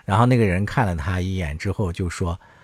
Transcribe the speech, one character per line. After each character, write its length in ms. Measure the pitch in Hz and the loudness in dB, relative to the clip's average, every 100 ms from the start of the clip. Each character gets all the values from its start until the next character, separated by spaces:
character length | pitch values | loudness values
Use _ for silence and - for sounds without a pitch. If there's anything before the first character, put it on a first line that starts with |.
然 140 | - 98 | 0 2
后 80 | 123 | 4
那 100 | 127 | 4
个 80 | |
人 220 | 104 87 104 | 4 2 0
看 180 | - | 0
了 120 | 104 82 | 0 -2
他 240 | 69 92 | -2 -2
一 160 | 92 95 | -2 -2
眼 200 | 80 80 | -4 -4
之 140 | 98 | -4
后 220 | 92 92 | -2 -4
就 160 | 85 87 | -2 -4
说 280 | - 90 85 - - | -2 -4 -4 -10 -20